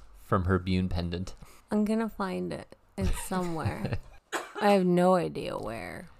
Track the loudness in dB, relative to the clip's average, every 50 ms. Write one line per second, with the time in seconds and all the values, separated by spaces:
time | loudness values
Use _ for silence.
0 | -14 -18 -20 -10 -4 0 0 2 4 4 2 2 2 2 2 2 2 0 0 -2
1 | -2 -2 -4 -4 -6 -6 -10 -14 -16 -20 -20 -16 -8 -2 -2 0 0 0 0 -2
2 | -2 -4 -4 -4 -4 -4 -4 -4 -4 -6 -6 -8 -10 -14 -20 _ _ _ -4 0
3 | 0 2 2 0 -2 -2 -2 -2 -2 -2 -2 -2 -2 -2 -2 -4 -4 -4 -4 -4
4 | -6 -8 -16 -20 _ -8 -8 -8 -8 -8 -4 2 4 6 6 6 6 6 6 6
5 | 6 6 6 4 2 -2 -4 -6 -6 -6 -6 -6 -6 -6 -6 -8 -8 -10 -10 -12
6 | -14 -16 -18